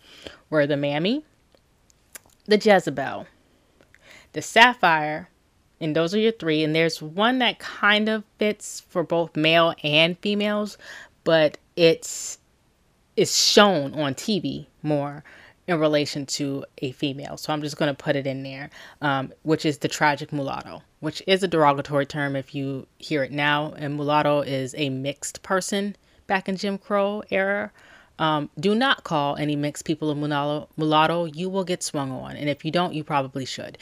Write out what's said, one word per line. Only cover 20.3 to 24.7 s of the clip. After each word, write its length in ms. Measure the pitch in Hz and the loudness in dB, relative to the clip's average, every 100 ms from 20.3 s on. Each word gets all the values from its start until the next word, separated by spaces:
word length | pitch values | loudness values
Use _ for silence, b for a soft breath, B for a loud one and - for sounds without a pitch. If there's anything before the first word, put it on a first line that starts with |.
mulatto, 500 | 147 135 131 - 160 - _ | -6 -6 -8 -10 -14 -16 _
which 240 | 151 - - | -10 -6 0
is 160 | 190 | 2
a 60 | 190 | 2
derogatory 580 | 165 147 139 139 147 139 | 4 4 4 0 -2 -2
term 300 | 156 143 139 | -4 -4 -4
if 180 | - | -6
you 320 | 143 135 135 - _ | -8 -6 -8 -12 _
hear 260 | - 151 | -4 -2
it 80 | 123 | -2
now. 420 | 147 147 147 151 - | 0 2 2 -2 -6
And 180 | 147 147 | -6 -4
mulatto 460 | 143 151 147 147 | 2 2 4 2
is 340 | 135 135 127 | 0 -4 -4